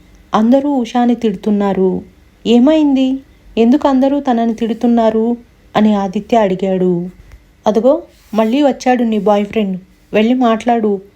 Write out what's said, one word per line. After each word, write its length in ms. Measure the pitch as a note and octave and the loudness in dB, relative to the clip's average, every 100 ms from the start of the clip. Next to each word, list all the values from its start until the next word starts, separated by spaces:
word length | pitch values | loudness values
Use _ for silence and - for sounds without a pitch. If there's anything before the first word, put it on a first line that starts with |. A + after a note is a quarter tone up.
| _ - _ | _ -20 _
అందరూ 420 | G#3 A3 C4+ C#4 C#4 | 0 2 2 2 -2
ఉషాని 400 | A3+ B3 A#3+ A#3 | -2 -2 0 0
తిడుతున్నారు. 840 | A3+ F#3 A3 G3+ G3+ F#3+ F#3+ F3+ - _ _ _ - | -2 -4 -2 -2 0 0 -2 -2 -8 _ _ _ 0
"ఏమైంది? 720 | A#3+ C4 D#4 D4 C4+ C4 C4+ - _ - - | 2 4 4 2 0 0 -4 -10 _ -8 0
ఎందుకు 300 | A#3 C#4+ D4 | 2 2 2
అందరూ 320 | C4 C4+ C#4+ | 2 0 0
తనని 340 | C#4 A3+ A#3 | -2 -2 -2
తిడుతున్నారు?" 840 | A3+ A3+ A3+ A#3+ A#3 A3 A3 A3+ A#3+ - _ _ - | -2 -4 -2 0 2 2 0 -2 -4 -8 _ _ 0
అని 180 | G#3+ G#3 | 0 0
ఆదిత్య 420 | G3 G3+ G#3 A#3 | -2 -6 -2 0
అడిగాడు. 720 | G#3 F#3 G3 F#3+ F#3 F3 F3+ - - - _ _ - | 0 0 -2 0 0 -2 -4 -12 -20 -20 _ _ -2
"అదిగో 360 | G#3 B3 D#4+ - _ _ | 0 2 0 -4 _ _
మళ్ళీ 300 | G#3 A3 C4 | -2 0 2
వచ్చాడు 400 | C#4+ C4 B3+ B3+ | 0 0 0 0
నీ 160 | A#3 G#3+ | 0 -2
బాయ్ 260 | G3 G3+ G#3 | 0 0 -2
ఫ్రెండ్, 340 | A3 G3+ F#3 - _ _ | -4 -4 -6 -12 _ _
వెళ్ళి 200 | G3+ A3 | -2 0
మాట్లాడు," 680 | B3+ A#3 A3 B3 A#3 G#3+ G3 - | 2 0 0 -2 -2 0 -4 -8